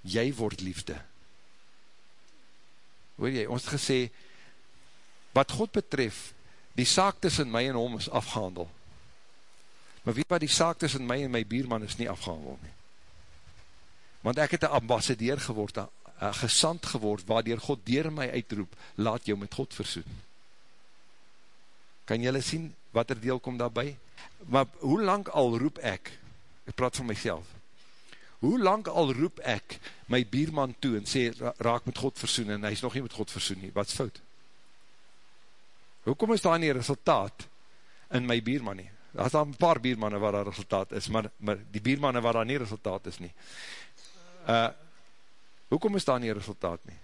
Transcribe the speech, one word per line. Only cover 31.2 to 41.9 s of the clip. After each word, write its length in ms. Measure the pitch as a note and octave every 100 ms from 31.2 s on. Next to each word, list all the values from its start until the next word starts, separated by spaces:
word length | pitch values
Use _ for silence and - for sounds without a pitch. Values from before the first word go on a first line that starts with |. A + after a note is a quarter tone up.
| A#2+ A#2
"Ra-, 160 | A#2+ -
raak 300 | A#2 A#2 -
met 120 | -
God 200 | C3+ -
versoen," 320 | A2+ - G#2+
en 140 | G#2
hy 80 | G#2
is 100 | G#2
nog 120 | B2+
nie 80 | A2+
met 100 | A2+
God 180 | - G#2+
versoen 300 | - - F#2
nie, 100 | F#2+
wat's 220 | G2 G2+
fout? 260 | - C3 - - - - - - - - - - - - - - - - - - -
Hoekom 300 | - C#3 A3
is 100 | A3+
daar 160 | F#3 E3
nie 140 | D#3+
resultaat 760 | B2+ A#2+ C#3 - C#3 G2+ - - - - - - - -
in 160 | B2+ B2
my 160 | A#2+
buurman 340 | A2 C#3 A#2 F#2+
nie? 140 | F#2+ G2+ -
Daar 140 | - A#2+
is 60 |
daar 140 | D3+ D3+
'n 100 | C#3
paar 240 | E3+ D3
buurmanne 380 | B2 A#2+ G#2+ G#2
waar 140 | G#2
daar 140 | G2+ G2+
resultaat 460 | G2 G2 G2 F#2+
is, 160 | G2+ -
maar, 220 | A2 G#2+ -
maar 220 | G#2 G2+ G#2+
die 100 | G#2+
buurmanne 400 | A2